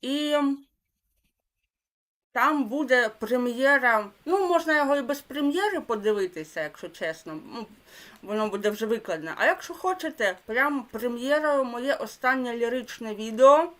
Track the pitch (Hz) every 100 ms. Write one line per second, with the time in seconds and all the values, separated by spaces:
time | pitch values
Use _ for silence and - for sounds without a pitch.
0 | 262 285 302 294 285 277 - _ _ _
1 | _ _ _ _ _ _ _ _ _ _
2 | _ _ _ - 262 302 233 269 277 254
3 | 226 220 214 247 247 233 269 277 247 220
4 | 202 _ - 381 370 339 320 302 285 285
5 | 254 285 - 262 285 311 415 381 - 220
6 | 202 208 185 175 156 - 151 151 175 165
7 | 165 160 - 156 - 233 214 - _ -
8 | - - 185 214 214 202 208 208 220 226
9 | - 165 156 - 240 359 - 339 370 370
10 | 320 - 214 185 - 226 277 285 233 226
11 | 240 240 254 294 302 285 254 240 254 269
12 | 220 - 254 262 247 233 233 254 233 -
13 | 226 214 220 220 262 294 339 -